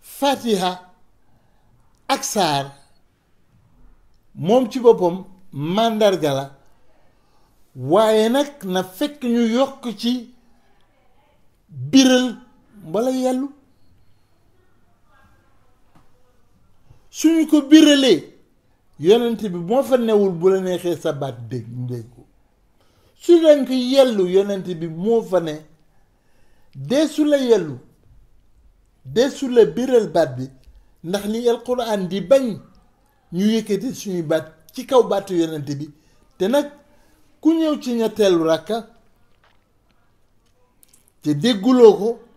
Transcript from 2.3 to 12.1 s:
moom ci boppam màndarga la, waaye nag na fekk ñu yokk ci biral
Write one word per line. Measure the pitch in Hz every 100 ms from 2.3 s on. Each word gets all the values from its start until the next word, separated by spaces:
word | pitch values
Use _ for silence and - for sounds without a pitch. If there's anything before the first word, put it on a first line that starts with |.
| 220 170 139 139 - _ _ _ _ _ _ _ _ _ _ - _ _ _ _
moom | - 151 247 254
ci | 269
boppam | 233 190 175 190 185 - -
màndarga | 139 151 196 226 214 214 180 151
la, | 135 139 - _ _ - _ _ _ _ _ _ _ _ 131
waaye | 127 190 220 220 220
nag | 262 285 -
na | 190 185
fekk | 180 - 294 294
ñu | 247 233 233 233
yokk | 269 - 247 -
ci | 233 254 220 _ _ _ _ _ _ _ _ _ _ _ _ _ _
biral | 147 135 269 262